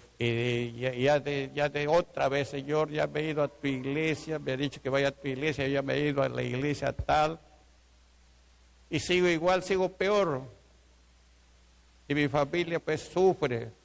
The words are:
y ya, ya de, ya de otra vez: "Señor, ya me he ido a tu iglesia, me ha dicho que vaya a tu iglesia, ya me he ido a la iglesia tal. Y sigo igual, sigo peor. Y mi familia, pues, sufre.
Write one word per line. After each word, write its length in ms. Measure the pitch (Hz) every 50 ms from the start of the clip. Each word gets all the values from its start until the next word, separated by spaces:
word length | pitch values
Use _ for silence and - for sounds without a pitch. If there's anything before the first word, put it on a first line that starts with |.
| - - _ -
y 560 | 120 117 117 117 120 123 120 120 120 120 117
ya, 200 | 117 123 131 127
ya 260 | 123 127 139 147 147
de, 300 | 135 147 143 139 135 131 135
ya 160 | 147 147 151
de 180 | 143 147 147 147
otra 400 | 160 170 180 - - 135 139 135
vez: 220 | 135 143 139 -
"Señor, 400 | 143 139 135 143 147 151 156 151
ya 180 | 151 151 151 147
me 140 | 143 147
he 80 | 156 160
ido 140 | 151 151 147
a 40 | 135
tu 200 | - - - 139
iglesia, 720 | 135 127 127 135 139 156 160 160 151 - - 160 156 151
me 120 | 143 143
ha 60 | 131 127
dicho 240 | 143 139 - -
que 80 | - 131
vaya 180 | 131 139 139 139
a 40 |
tu 180 | 135 - - 139
iglesia, 380 | 131 127 147 156 143 - 139 135
ya 120 | 139 139
me 120 | 139 135 131
he 140 | 139 147 151
ido 120 | 139 139
a 60 | 135 131
la 160 | 120 123 127
iglesia 480 | 123 123 127 139 147 143 - 139 131
tal. 480 | 120 - - - 143 151 151 156 165 160 - - - - _ _ _ _ _ _ _ _ _ _ _ _ _ _ - - - - - _ - - - _ - -
Y 100 | 170 143
sigo 300 | - - 180 180 180 180
igual, 340 | 170 160 160 180 185 185 180
sigo 260 | - 196 185 185 180
peor. 520 | 185 - 190 196 208 202 196 165 143 127 131 127 - - _ _ _ _ _ _ _ _ _ _ _ _ _ _ _ _ _ _ _ _ - _ _ _ _ _ _ _ _ -
Y 60 | 143
mi 120 | 147 147 139
familia, 520 | 120 147 143 139 165 175 175 165 170 160
pues, 220 | - - 156 151 -
sufre. 760 | - - 175 185 190 175 - 156 135 123 113 117 113 - _ _